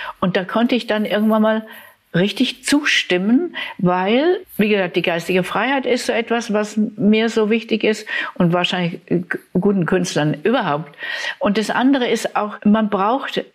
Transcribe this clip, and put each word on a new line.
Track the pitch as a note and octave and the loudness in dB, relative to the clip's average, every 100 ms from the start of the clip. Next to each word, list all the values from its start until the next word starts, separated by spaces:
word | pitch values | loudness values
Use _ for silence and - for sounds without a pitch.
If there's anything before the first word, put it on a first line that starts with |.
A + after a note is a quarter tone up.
| - - | -10 -4
Und | F#3+ G3 | -2 -2
da | |
konnte | F#3 A3 A#3+ B3 | -2 0 2 2
ich | A3+ | 0
dann | G#3+ G#3 | -2 0
irgendwann | G#3+ G#3+ A3 | 0 2 4
mal | A3 A3 G#3+ - - _ _ E3+ | 2 0 -4 -14 -20 _ _ 0
richtig | G3+ - B3+ - - | 0 0 -2 -2 0
zustimmen, | D4 C#4+ - - F3+ G3 B3+ F4 - - - | 0 2 0 0 0 2 2 2 -6 -10 -2
weil, | F3+ F3+ F#3+ A#3+ E4 F#4 - - | 0 2 2 2 2 0 -2 -2
wie | G#3 | 2
gesagt, | G#3 F3 F3+ | 2 0 -2
die | |
geistige | F3 E3+ E3 F#3 | 0 -2 0 0
Freiheit | F3+ F#3+ A#3+ C#4 C4 | 0 -2 0 0 0
ist | A#3+ - | -2 0
so | |
etwas, | A3 A#3 A#3 A3+ | -2 -2 -2 0
was | G#3 G#3 A3 G#3+ - | -2 -2 -2 -2 0
mir | G3+ A3 A3+ | 2 4 2
so | A3 G#3 | 0 2
wichtig | A3+ A3+ G#3+ | 0 -2 -2
ist | G#3+ G#3+ - - - | 0 -2 -6 -8 -6
und | - F3 | 0 2
wahrscheinlich | F3 F3+ F#3 E3+ - - | 2 0 -2 -4 -6 -4
g-, | F3 F3+ - - | -4 -4 -10 -4
guten | F#3 G3 G3 D#3 | 0 2 2 0
Künstlern | F#3 F3 D#3 D3+ D3+ | 0 0 0 0 0
überhaupt. | G3+ B3 F#3 D3 D#3+ - - - - - | 0 0 0 -2 -6 -12 -10 -8 -8 -2
Und | G#3 G#3 | 0 0
das | G#3+ | 0
andere | G3+ B3+ C#4 A#3+ | 2 2 2 2
ist | G#3+ - - | 0 -2 -4
auch, | G#3 - | -4 0
man | G#3+ A3 G#3+ | 2 4 2
braucht, | G3+ G3+ C4+ - - - | 0 0 0 -4 -8 -6